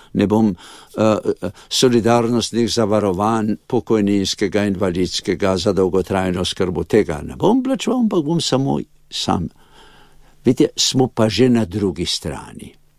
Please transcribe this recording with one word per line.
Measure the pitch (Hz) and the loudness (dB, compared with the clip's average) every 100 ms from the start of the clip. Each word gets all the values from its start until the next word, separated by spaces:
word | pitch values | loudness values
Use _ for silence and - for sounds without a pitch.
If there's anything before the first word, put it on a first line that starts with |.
| - | -8
ne | - 101 | 0 2
bom, | 107 110 | 4 2
eh, | 90 - - - - 107 104 - - | 0 -10 -20 -10 0 2 2 0 -4
eh, | - - - | -6 -10 -8
solidarnostnih | - 131 120 110 120 117 120 - 113 113 | 2 4 4 4 2 2 0 -2 -2 0
zavarovanj, | 120 104 107 101 90 107 113 110 101 - | 0 0 2 0 0 0 0 -2 -4 -2
pokojninskega, | 120 - 110 101 101 95 - 98 101 | -2 0 2 2 2 0 -2 -2 0
invalidskega, | 104 92 98 87 90 - - 82 98 95 | 0 0 -2 0 -2 -4 -4 -2 0 0
za | 101 | 0
dolgotrajno | 92 92 92 90 95 92 90 | 2 2 0 -2 -2 -2 -2
oskrbo, | 87 - 90 82 | -4 -4 -4 -4
tega | 82 110 - 76 | 0 2 2 -2
ne | 71 65 | -8 -2
bom | 165 254 | 2 2
plačeval, | 254 254 - 254 | 0 -4 -2 0
ampak | 220 196 | 0 0
bom | 143 170 | 0 -2
samo | - 131 139 147 - _ - | 0 -2 0 -4 -6 _ -14
sam. | - - 92 80 - _ - - - - - - _ | -8 -4 -2 -4 -10 _ -20 -20 -20 -20 -20 -20 _
Vidite, | 117 127 156 - | 0 2 2 0
smo | - 131 127 | -2 0 0
pa | - 110 | 2 0
že | 95 131 | 2 2
na | 117 | 2
drugi | 101 104 98 87 85 | 0 -2 -2 -2 -6
strani. | - 80 73 - 73 - - _ | -6 -8 -10 -12 -16 -18 -20 _